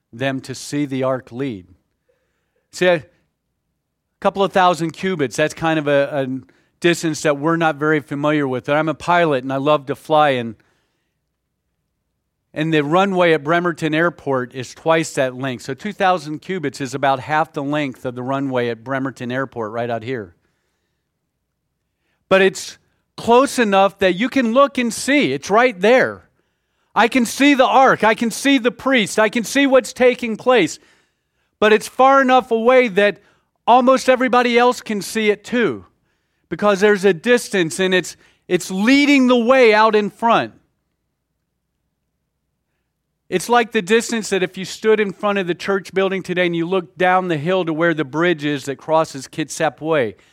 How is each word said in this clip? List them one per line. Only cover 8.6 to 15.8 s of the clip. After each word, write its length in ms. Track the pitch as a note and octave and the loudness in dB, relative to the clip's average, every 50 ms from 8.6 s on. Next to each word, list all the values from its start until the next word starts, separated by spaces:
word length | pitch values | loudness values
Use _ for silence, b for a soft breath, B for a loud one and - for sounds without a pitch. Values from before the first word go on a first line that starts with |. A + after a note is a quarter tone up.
| - D3 | -4 -2
I'm 180 | C#3+ D#3 D#3 D#3+ | -2 0 0 -2
a 60 | C#3+ | -6
pilot 480 | - - E3+ F3 F3 E3+ D#3 C#3 B2+ | -4 -2 0 2 2 2 2 0 -2
and 100 | B2 C3+ | -4 -4
I 40 | C3+ | -6
love 300 | C#3 C3+ D3+ D3+ D3 C3 | -2 0 0 0 0 -2
to 80 | C#3 B2+ | -6 -10
fly, 360 | - - - D#3 D3+ D3+ C#3+ | -10 -4 0 2 4 4 4
and, 240 | C3 B2 A#2 A2+ G#2 - _ _ _ _ _ _ _ _ _ _ _ _ _ _ _ _ _ _ _ _ _ _ _ _ _ _ _ _ _ _ _ _ _ _ _ _ _ _ - | 2 0 -4 -8 -12 -16 _ _ _ _ _ _ _ _ _ _ _ _ _ _ _ _ _ _ _ _ _ _ _ _ _ _ _ _ _ _ _ _ _ _ _ _ _ _ -8
and 180 | D3 D#3 D#3+ | -6 -4 0
the 100 | D#3 D3+ | 0 0
runway 520 | C#3+ D3 E3+ F#3 G3 G3+ F#3 F3+ F3 E3+ D#3 | 0 2 2 2 2 2 2 2 2 2 2
at 100 | D3 C#3 | 0 0
Bremerton 480 | D3+ E3+ F3 F3 F3 D#3+ - E3 D3+ | -2 -2 0 0 -2 -4 -4 -4 -2
Airport 600 | D3+ D#3+ F3 F3 E3 - - C#3 C3+ B2+ B2 B2 B2+ | 0 0 0 -2 -4 -6 -6 -4 -4 -4 -4 -6 -10
is 180 | C3+ A#2+ - | -14 -14 -14
twice 400 | - - - D#3+ D#3+ E3 D#3 - - | -16 -6 -2 0 0 0 -2 -2 -2
that 200 | D3 C3 B2+ B2+ | -2 -2 -2 -4
length. 300 | B2+ C3+ C3+ A#2+ A2 - | -6 -8 -8 -8 -8 -10
So 100 | C#3 C3 | -12 -12
two 180 | - | -10